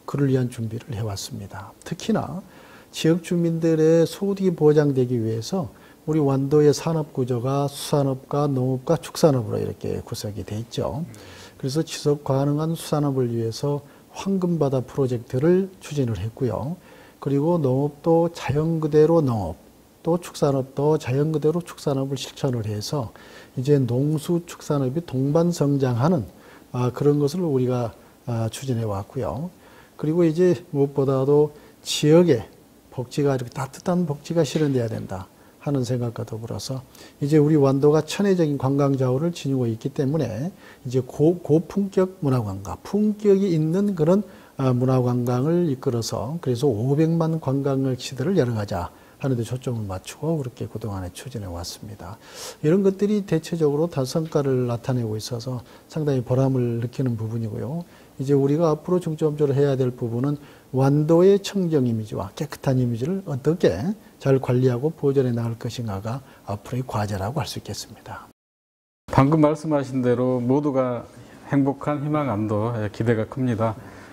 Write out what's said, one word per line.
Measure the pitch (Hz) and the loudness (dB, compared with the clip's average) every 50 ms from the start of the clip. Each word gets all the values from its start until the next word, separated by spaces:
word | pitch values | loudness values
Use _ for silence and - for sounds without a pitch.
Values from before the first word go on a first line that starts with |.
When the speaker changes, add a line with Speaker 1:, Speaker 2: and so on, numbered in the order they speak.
| _ | _
Speaker 1:
그를 | - - 139 143 135 | -6 -2 0 2 2
위한 | 131 131 127 123 | 2 2 0 0
준비를 | 123 - 113 110 113 117 - - 123 | -4 -6 -8 -6 -8 -8 -10 -8 -8
해왔습니다. | 101 117 107 101 98 - - - 110 101 95 - 101 101 101 - - - | -6 -6 -6 -6 -8 -10 -10 -12 -12 -12 -14 -14 -16 -16 -16 -18 -18 -14
특히나 | - 170 - - - 220 170 - - 143 180 - - - - - - - - - - | -12 -12 -8 -4 -2 -2 -2 -2 -4 -8 -10 -12 -14 -18 -20 -20 -20 -20 -20 -20 -16
지역 | - - - 160 165 180 175 | -8 -2 2 2 2 2 0
주민들의 | - 185 175 170 165 165 165 160 165 160 156 156 160 165 165 165 | -2 0 0 2 0 0 0 2 2 4 4 6 6 6 6 4
소득이 | 156 - - 202 196 196 196 190 185 | 2 0 -2 -4 -2 -2 0 0 0
보장되기 | 170 - 151 151 151 156 147 143 135 131 127 123 127 120 110 | 2 4 6 6 6 6 4 4 4 2 2 2 2 0 0
위해서 | 113 113 117 113 - - 190 156 104 - - - - - - - | 0 -2 -4 -4 -4 -4 -4 -4 -4 -8 -14 -20 -20 -20 -12 -4
우리 | - 156 160 | -2 0 2
완도의 | 147 139 139 135 139 139 151 151 151 147 139 | 2 2 2 2 2 4 4 6 6 6 6
산업 | - - 165 165 160 151 - | 4 2 -2 -2 -2 -2 -4
구조가 | - - 127 120 127 120 113 131 139 139 143 139 | -4 -4 -2 -2 -2 -2 -2 -2 -2 0 -2 -2
수산업과 | - - - - - 147 139 139 131 131 - - - 143 147 147 | -4 -8 -6 0 0 2 2 2 -2 -4 -6 -6 -2 -2 0 0
농업과 | 139 127 127 131 131 127 131 - 170 156 | 0 0 0 0 -2 -2 0 0 -2 -2
축산업으로 | - - - - - 160 135 127 110 104 107 107 | -2 -6 -2 4 4 4 6 4 0 -2 -4 -4
이렇게 | 104 98 101 - - 104 95 95 95 | -4 -4 -6 -6 -6 -6 -6 -6 -6
구성이 | - 120 - - 107 101 104 95 | -8 -10 -10 -8 -8 -8 -10 -10
돼 | - 104 107 | -8 -8 -8
있죠. | 117 - - - 117 - 85 135 170 - | -8 -8 -6 -6 -4 -4 -4 -6 -8 -10
Speaker 2:
네. | - - - - - - - - - - | -12 -16 -20 -20 -20 -20 -20 -20 -14 -8
Speaker 1:
그래서 | - 135 131 160 | -8 -4 -2 -2
지속 | 156 - - - - 147 147 143 - | -4 -4 -6 -4 0 0 0 0 0
가능한 | - 135 135 139 143 147 147 156 160 165 | 0 0 2 2 2 0 0 -2 -2 -4
수산업을 | 156 - - - 151 147 143 135 131 127 120 117 | -6 -4 -2 0 0 0 0 0 0 0 0 0
위해서 | 117 113 113 110 - - 143 143 139 - - - - - - | -2 -2 -4 -4 -4 -4 -2 -2 -4 -6 -10 -20 -20 -20 -20
황금바다 | - - - 190 196 190 180 175 175 160 147 139 127 131 | -16 -10 -4 -2 -2 0 0 0 0 2 0 2 0 0
프로젝트를 | 123 - - - 139 123 123 117 117 - - 127 135 165 180 185 196 190 - - | -2 -2 -2 -2 0 0 0 -4 -6 -4 -4 0 2 4 4 4 2 0 -6 -14
추진을 | - - 151 143 135 117 113 90 | -14 -8 -2 -2 0 0 0 -2
했고요. | 95 113 - - 135 120 - - - 139 175 - - - - - - - - - | -4 -6 -6 -4 -2 -2 -2 -2 -4 -4 -6 -8 -12 -18 -20 -20 -20 -20 -16 -8
그리고 | - 143 139 139 143 165 175 170 | -4 -2 0 2 2 2 2 2
농업도 | 147 131 127 135 139 147 143 - - 170 165 165 170 170 170 | 2 2 2 2 0 -2 -2 -2 0 2 4 4 4 2 -2
자연 | - - - 127 147 156 165 165 160 | -4 -4 -2 0 0 0 0 0 0
그대로 | 156 156 147 151 151 160 170 170 | 0 2 6 6 6 8 6 4
농업, | 156 131 117 110 95 82 - - - - - - - _ _ _ - | 4 2 0 0 -2 -4 -6 -10 -14 -20 -20 -20 -20 _ _ _ -2
또 | 160 165 180 | -2 -2 -2
축산업도 | 175 - - - 165 147 139 139 127 135 - - 139 151 156 151 | -2 -6 -6 0 2 2 2 2 -2 -4 -4 -2 2 2 2 0
자연 | - - 127 139 147 160 156 | 0 -2 0 0 0 0 0
그대로 | 151 143 156 160 175 | 0 2 2 0 0
축산업을 | 170 - - - - 156 139 135 135 139 139 | -2 -6 -10 -8 -4 -2 -2 0 -2 -2 -4
실천을 | 131 - - - - - 139 123 117 107 107 | -6 -8 -10 -8 -4 -2 -2 -2 -2 -2 -4
해서 | 107 107 107 - - 147 123 107 - - - - - - - - - - | -4 -6 -6 -4 -4 -4 -4 -6 -8 -16 -20 -20 -20 -20 -20 -12 -8 -4
이제 | 127 135 147 139 | 2 4 4 4
농수축산업이 | 131 110 120 127 139 147 156 151 - - 175 170 170 - - - - - 156 143 139 127 127 170 170 | 4 2 2 0 0 0 0 -2 -2 -2 -2 -2 -2 -6 -14 -10 -4 -2 0 0 0 0 -2 -4 -6
동반 | - - 127 131 143 147 165 170 175 | -4 -2 -2 0 2 2 2 2 2
성장하는, | 170 - 147 143 143 139 131 127 120 113 127 160 190 147 98 - - - - - - - - - | 2 0 0 0 2 2 2 0 0 2 2 2 2 0 -2 -4 -10 -20 -20 -20 -20 -20 -16 -10
아, | - 123 123 123 113 | -4 -2 -2 -2 0
그런 | - 139 143 147 147 | 0 2 2 4 4
것을 | 147 139 147 185 | 2 0 0 -2
우리가, | 180 165 139 131 127 123 127 123 117 113 - - - - - _ _ - | -2 0 0 0 0 0 0 -2 -2 -4 -8 -12 -20 -20 -20 _ _ -6
아, | 120 113 113 110 | -4 -2 -2 -4
추진해 | - - - 135 127 113 117 | -4 -6 -6 -4 -4 -2 -2
왔고요. | 110 101 95 101 - - 139 117 78 73 117 165 180 - - - - - - - - _ - | -4 -4 -4 -6 -8 -8 -6 -6 -6 -6 -6 -8 -10 -12 -14 -20 -20 -20 -20 -20 -20 _ -6
그리고 | - 151 160 175 175 | -4 -2 2 2 2
이제 | 165 156 165 185 180 175 - - - | 2 2 4 4 4 2 2 -2 -4
무엇보다도 | - 143 139 143 143 147 135 131 135 131 135 139 147 147 151 147 - - - - - _ | 0 0 0 0 2 0 0 2 2 2 4 4 6 6 4 4 0 -8 -20 -20 -20 _
지역에 | - - - - - 151 156 170 180 170 143 113 95 - - - - - - - - - | -10 -6 -4 2 4 6 8 8 8 6 4 2 0 -6 -16 -20 -20 -20 -20 -20 -20 -18
복지가, | - - 123 - - - 143 143 135 | -12 -12 -12 -8 -4 -2 0 0 0
이렇게 | 127 127 117 | 0 -4 -6
따뜻한 | - 139 131 131 - - - - 180 180 180 | -10 -10 -10 -10 -12 -8 -4 -2 0 0 0
복지가 | 151 143 143 - - 165 170 160 | -2 -4 -6 -8 -4 0 0 0
실현돼야 | - - 165 156 143 135 127 117 113 | 2 2 0 0 2 2 0 0 -2
된다 | 110 110 107 - 101 95 98 - _ - - - - - | -4 -6 -8 -8 -10 -10 -12 -12 _ -20 -20 -20 -20 -10
하는 | - 151 143 135 127 | -6 -4 -2 -2 0
생각과 | 113 131 123 120 117 110 - 117 | -2 -2 -2 -2 -4 -6 -6 -10
더불어서 | - - 110 113 113 113 104 - - 131 127 - - - - - - - - | -10 -10 -10 -10 -8 -8 -8 -8 -8 -10 -10 -12 -14 -20 -20 -20 -20 -10 -6
이제 | 147 143 156 156 | -2 2 4 4
우리 | 143 147 160 | 6 6 6
완도가 | 151 139 135 135 139 135 147 147 156 | 6 6 4 4 4 4 4 4 4
천혜적인 | 151 - - - 202 202 190 180 170 151 143 135 | 2 0 -2 -2 0 2 2 2 2 0 0 0
관광 | - 131 139 139 143 139 139 | 0 0 0 2 2 2 2
좌우를 | 127 131 127 127 135 160 175 170 | 2 2 0 0 0 0 -2 -4
지니고 | - - 143 135 131 123 | -4 -4 -2 -2 0 0
있기 | 117 113 110 - 143 | -2 -2 -4 -6 -6
때문에 | - - 143 131 147 165 143 110 104 107 135 185 - - - - - - - | -4 -2 -2 0 0 0 -2 -2 -4 -4 -6 -8 -10 -12 -18 -20 -20 -14 -10
이제 | 127 120 131 123 | -4 -2 -2 -2
고-, | - - - 147 160 180 175 | -2 -2 2 2 2 2 2
고품격 | - - 143 165 - - - 196 202 190 - 196 185 185 190 - | 0 2 2 2 2 0 -2 -4 -2 -2 0 0 0 0 0 -2
문화관광, | - 143 131 123 113 104 95 95 101 120 - - - | -2 0 0 0 0 -2 -6 -8 -8 -10 -12 -12 -8
품격이 | - - 202 214 214 208 208 208 208 196 190 196 202 | -4 -2 0 0 0 0 0 4 4 4 4 4 2
있는 | 170 156 156 156 160 190 202 208 196 | 2 2 0 0 0 0 0 0 0
그런, | 170 151 160 185 208 208 - - - - - _ | 0 2 4 4 2 2 -2 -10 -20 -20 -14 _
아, | - 135 131 | -2 0 2
문화관광을 | 127 123 127 127 131 131 123 123 123 123 123 120 123 123 131 156 170 175 175 165 | 2 2 2 2 4 2 2 2 0 0 0 0 0 0 0 0 2 2 2 0
이끌어서 | 131 127 - 139 117 117 110 - - 110 90 120 160 170 | -2 -2 -2 -2 -2 -2 -2 -4 -4 -6 -6 -6 -6 -6
그래서 | - 135 123 113 135 147 | -2 -2 -2 0 2 0
오백만 | 117 101 117 131 143 147 160 160 165 165 160 160 165 160 | 2 2 0 0 2 2 2 2 2 2 0 0 -2 -2
관광객 | - 135 131 139 135 139 139 135 135 135 127 127 | -2 -2 -2 0 0 0 0 0 0 -2 -2 -4
시대를 | - - - 127 131 165 202 175 | -6 -10 -8 -6 -2 0 2 2
열어가자 | 135 120 117 110 104 101 104 90 90 - - - - - - - | 2 2 0 -2 -4 -4 -4 -6 -6 -8 -10 -16 -20 -20 -12 -6
하는 | - 139 131 | -2 -2 0
데 | 117 | -2
초점을 | 113 104 123 127 - 135 120 113 107 98 | -2 -4 -6 -6 -6 -6 -6 -6 -6 -6
맞추고 | 92 92 - - - - - 151 170 156 | -8 -10 -10 -12 -14 -8 -4 -4 -2 -2
그렇게 | 135 123 - - 113 107 | -4 -6 -8 -10 -10 -10
그동안에 | - 107 - 110 98 95 92 87 | -10 -8 -8 -8 -6 -6 -8 -10
추진해 | - - - 135 - 117 101 90 | -10 -12 -14 -12 -12 -10 -10 -10
왔습니다. | 85 85 87 - - - - 107 104 - 90 87 107 - - - - - - - - - | -10 -10 -10 -12 -12 -14 -14 -16 -16 -14 -16 -16 -16 -18 -20 -20 -18 -16 -16 -16 -10 -2
이런 | - 151 165 202 196 | 0 2 4 4 4
것들이 | 196 190 190 208 202 214 208 190 | 2 2 2 0 0 0 0 0
대체적으로 | - 165 160 160 - - 165 156 147 143 143 160 170 | 0 -2 -2 -2 -2 -2 0 0 2 2 2 0 0
다 | - 143 131 | 0 -2 -2
성과를 | 127 - 165 160 160 - 156 143 139 131 127 123 120 | -2 -2 -2 -2 0 0 0 0 2 2 0 0 0
나타내고 | 120 117 - - 127 123 117 110 107 110 | -2 -4 -2 -2 -2 0 0 -2 -4 -6
있어서 | - - 123 117 113 131 127 120 - - - - - - | -6 -6 -8 -8 -6 -6 -8 -8 -10 -14 -20 -20 -18 -10
상당히 | - 160 151 147 139 131 | -6 -4 -2 0 0 0
보람을 | 120 - 127 127 135 135 135 127 123 120 117 117 | 0 0 2 2 2 2 2 2 0 0 0 -2
느끼는 | 117 120 - - 139 127 120 110 | -4 -4 -4 -2 -2 -2 -2 -2
부분이고요. | 113 110 113 117 113 107 110 117 104 110 147 170 175 - - - - - - - | -4 -6 -4 -4 -6 -6 -6 -6 -6 -6 -6 -8 -10 -12 -16 -20 -20 -16 -10 -6
이제 | 135 135 143 | 0 2 4
우리가 | 139 139 139 147 156 170 160 | 4 4 4 2 4 2 2
앞으로 | 151 151 - - 180 180 | 2 0 0 0 0 0
중점적으로 | 175 160 156 151 160 156 147 147 151 139 135 | 0 -2 -4 -2 -2 -2 0 0 0 2 2
해야 | 135 143 143 135 | 4 2 2 2
될 | 127 135 123 | 2 0 0
부분은 | 123 - 127 117 117 120 127 143 147 143 - - - - - - | -2 -2 -4 -4 -2 0 0 0 -2 -2 -6 -12 -20 -20 -12 -4
완도의 | - 127 135 139 143 151 151 151 165 170 180 196 202 202 | 0 2 4 4 4 4 4 4 6 6 6 6 6 4
청정 | 196 - - 202 185 170 160 143 127 120 | 2 -2 -4 -2 0 2 2 2 2 2
이미지와 | 113 110 110 107 135 123 95 101 - | 0 -2 -4 -4 -6 -8 -8 -8 -8
깨끗한 | - 160 147 - - - 143 131 127 | -8 -8 -8 -8 -6 -2 0 2 2
이미지를 | 127 120 117 110 123 151 190 196 190 | 2 0 -2 -2 -4 -4 -4 -4 -6
어떻게 | - 143 123 - 151 165 180 - 151 90 87 117 180 220 - - - - - | -6 -6 -4 0 0 0 2 2 2 2 2 -2 -4 -4 -6 -10 -20 -14 -4
잘 | - 139 139 131 | 0 2 2 2
관리하고 | 131 - 127 123 127 127 123 120 131 156 | 2 2 2 2 4 2 2 2 -2 -4
보존해 | 165 - - 143 135 139 131 127 | -4 -2 0 0 2 2 2 2
나갈 | 117 117 117 117 117 113 | 0 -2 -2 -4 -6 -6
것인가가 | - 123 - - 117 110 98 98 101 113 117 139 - - - - - | -8 -8 -8 -6 -6 -6 -6 -6 -6 -6 -8 -8 -10 -14 -20 -16 -10
앞으로의 | - 101 104 - - - 123 127 | -10 -10 -10 -8 -8 -6 -6 -6
과제라고 | - - 113 104 101 104 95 95 101 143 160 | -4 -4 -4 -4 -4 -4 -4 -4 -4 -4 -4
할 | 107 - | -6 -6
수 | - 117 | -8 -10
있겠습니다. | - - 104 - - - - - - - - - - - _ _ _ _ _ _ _ _ _ _ _ _ _ _ _ - | -10 -10 -10 -12 -12 -14 -16 -20 -16 -16 -16 -16 -16 -18 _ _ _ _ _ _ _ _ _ _ _ _ _ _ _ -2
Speaker 2:
방금 | - - 135 139 156 160 | 4 4 4 6 6 6
말씀하신 | 151 147 156 156 - 160 151 143 135 123 127 131 123 | 4 4 4 2 -2 0 0 0 0 -2 -2 0 2
대로 | 123 120 113 123 127 127 127 | 2 2 2 2 0 0 0
모두가 | 120 123 131 147 147 151 131 135 127 127 123 117 - - - - - - - - - - | 0 2 2 2 2 0 0 0 0 0 -2 -6 -8 -12 -18 -20 -20 -20 -20 -20 -8 -2
행복한 | - 139 135 139 135 - - 156 147 147 139 | 0 2 2 2 0 -2 -2 -4 -4 -4 -2
희망 | 151 151 151 147 135 | -2 -2 -2 -2 -2
안도에 | 107 101 107 107 110 101 107 117 120 113 104 104 | -2 -2 -2 -2 0 0 -2 -2 -2 -4 -6 -6
기대가 | - - 117 113 120 107 110 | -4 -2 0 2 2 0 0
큽니다. | - - 131 127 127 117 101 110 113 110 - - - - - - - | -4 -4 -4 -2 -2 0 0 0 -2 -2 -4 -10 -18 -20 -20 -20 -18